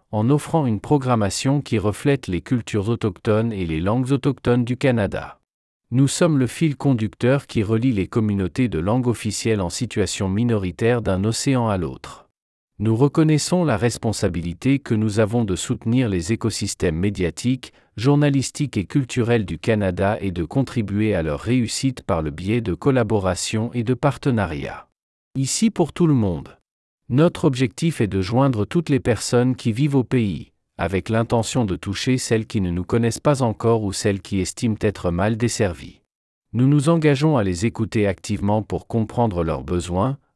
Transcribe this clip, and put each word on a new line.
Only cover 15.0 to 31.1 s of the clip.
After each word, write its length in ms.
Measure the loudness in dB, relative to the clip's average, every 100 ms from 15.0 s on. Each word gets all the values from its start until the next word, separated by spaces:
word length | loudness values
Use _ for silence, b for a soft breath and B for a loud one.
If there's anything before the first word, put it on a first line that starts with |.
| 0 2
avons 260 | 2 2 0
de 100 | -2
soutenir 540 | -4 -4 0 0 2
les 240 | 0 -2
écosystèmes 640 | -2 -2 -4 -6 -2 -2 0
médiatiques, 720 | -2 0 -4 -2 -2 -2 -6 b b -2
journalistiques 840 | 2 4 4 2 -2 -4 -4 -4
et 80 | -2
culturels 600 | -2 -2 0 2 2 0
du 140 | -4
Canada 580 | 0 0 0 0 0 -2
et 120 | -4
de 120 | -4
contribuer 680 | -2 -2 -2 -2 -2 0 0
à 80 | 0
leur 180 | -2 -4
réussite 640 | 0 0 0 -2 -4 -4
par 220 | -4 -2
le 80 | -2
biais 300 | -4 -2 -2
de 120 | -2
collaborations 960 | -2 0 2 2 0 0 -2 -4 -4 -4 -4
et 80 |
de 100 | -2
partenariats. 920 | 0 0 0 -2 0 -2 -4 -8 -12 -18 _ _ _ _ -6
Ici 340 | -4 0 0
pour 240 | 0 -2
tout 140 | 2 2
le 80 | 4
monde. 400 | 2 -2 -8 -18 _ _ _ _ -2
Notre 340 | 4 4 4 0
objectif 560 | 2 -2 0 -2 0
est 60 | 0
de 140 | 0
joindre 440 | 0 2 2 2 0
toutes 240 | 0 2
les 100 | 0
personnes 560 | 2 -2 2 2 2 0
qui 160 | -2
vivent 240 | 0 2 2
au 80 |
pays, 480 | 2 0 0 -2 -8 _ _ -6
avec 320 | -2 -2
l'intention 560 | 0